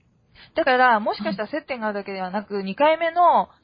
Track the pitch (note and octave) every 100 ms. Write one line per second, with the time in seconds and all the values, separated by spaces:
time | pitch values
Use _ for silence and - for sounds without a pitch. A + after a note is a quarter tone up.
0 | _ _ _ _ - - D#4+ B3+ B3+ A3+
1 | A#3 G#4 G#3 F#3 G#3+ D4+ D4 B3+ G#3+ G3+
2 | G3+ G3 F#3 G3 G3+ G3+ F#3+ F#3+ D4 D#4+
3 | E4 E4+ F4 C4 F#3 _